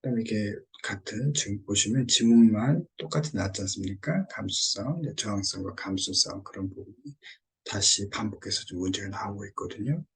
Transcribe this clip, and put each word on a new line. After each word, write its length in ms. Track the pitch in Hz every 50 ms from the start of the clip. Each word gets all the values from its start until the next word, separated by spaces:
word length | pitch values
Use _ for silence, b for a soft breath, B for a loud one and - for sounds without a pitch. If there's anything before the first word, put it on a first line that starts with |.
그다음에 220 | - 139 123 113 113
이게 320 | - 110 107 107 101 - - - _ _ - -
같은 500 | - 101 101 - - - 110 135 147 143
지금 280 | - - 101 101 104 -
보시면 420 | - 101 101 - 101 113 135 123
지문만 800 | 117 - - 117 117 117 117 117 110 104 104 113 131 151 175 170 - _ -
똑같이 360 | - - - 78 - - -
나왔지 260 | 98 95 98 - - 98
않습니까? 640 | - - - 98 92 98 95 - 147 160 196 190 -
감수성, 720 | - - - 98 98 - - - - 95 104 131 165 175 160
이제 100 | 139 -
저항성과 580 | - - 104 101 101 98 - - 98 95 95 -
감수성 720 | - - 98 95 95 95 101 92 - - - - 98 98
그런 240 | - - 101 98 95
부분이 480 | 95 98 101 - 104 _ _ 147 - _ B B B B B _ _ _ _
다시 440 | - - 101 98 - - - 101 101
반복해서 540 | - - 110 107 101 - - 95 - - -
좀 120 | - 90 87
문제가 300 | 92 92 95 - 101 95
나오고 380 | 95 - - 101 101 101 101 101
있거든요. 560 | - - - - - - 104 123 147 180 - _ _